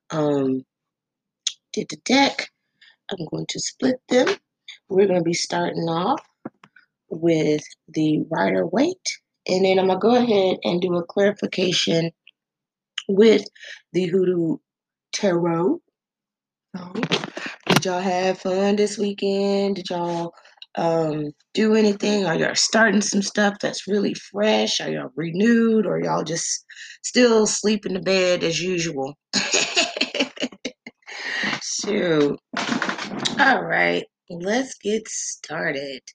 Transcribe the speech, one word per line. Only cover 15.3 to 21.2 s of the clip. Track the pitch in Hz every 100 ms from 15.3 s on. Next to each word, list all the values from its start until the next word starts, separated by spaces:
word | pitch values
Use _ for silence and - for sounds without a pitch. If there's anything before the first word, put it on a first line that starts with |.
| 175 170 165 180 339 _ _ _ _ _ _ _ _ _
So, | 185 180 196 254 - - - - - -
did | -
y'all | 190 180
have | 190 180 190 185
fun | 185 185 202 208
this | 208 208
weekend? | 208 202 196 196 196 196 196 196
Did | -
y'all, | 175 175 170 170 - - _ - -
um, | - 165 160 151